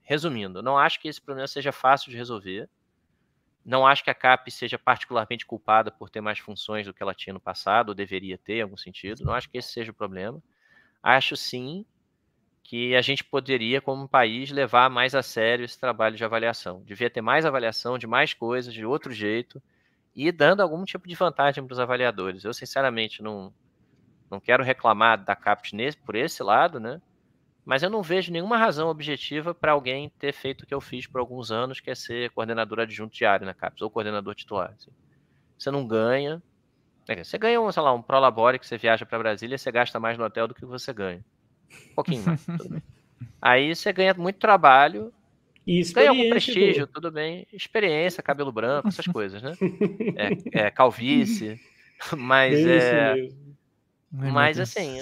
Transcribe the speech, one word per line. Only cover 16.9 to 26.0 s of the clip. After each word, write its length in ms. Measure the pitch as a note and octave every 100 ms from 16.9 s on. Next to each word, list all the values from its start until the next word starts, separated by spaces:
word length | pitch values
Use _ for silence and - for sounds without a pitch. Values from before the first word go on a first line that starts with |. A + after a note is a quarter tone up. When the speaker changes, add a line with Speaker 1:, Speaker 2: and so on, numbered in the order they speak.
| G2 A#2+
Speaker 1:
ter 100 | A#2+
mais 240 | A2+ D3 D#3+
avaliação 520 | C3 A2+ - A#2+ B2
de 100 | A2+
mais 260 | B2 D3+
coisas, 400 | - A#2 B2+ B2
de 120 | A2+ A2
outro 260 | D3+ C#3
jeito, 500 | G#2+ G#2 A2+ - C#3 - _ _ _ _ -
e 160 | D#3
dando 300 | E3 D3 G3+
algum 220 | F3+ D#3+ F#3+
tipo 220 | F#3 F3+
de 60 |
vantagem 500 | E3 F3 C#3+ C#3+ C#3
pros 160 | C3 B2+
avaliadores. 640 | B2 B2 B2 G2 F#2 F#2 G#2+
Eu, 80 |
sinceramente, 680 | - C3 C3+ C3+ A2+ A2 -
não, 320 | G#2+ G#2 F#2+ - _ _ _ _ _ _ _
não 80 | G2
quero 240 | - B2+
reclamar 600 | C3 C3 A#2 G#2 A2+ G#2+
da 120 | G2 G2
capes 380 | G#2 G#2 -
nesse, 240 | G#2 C3+
por 180 | -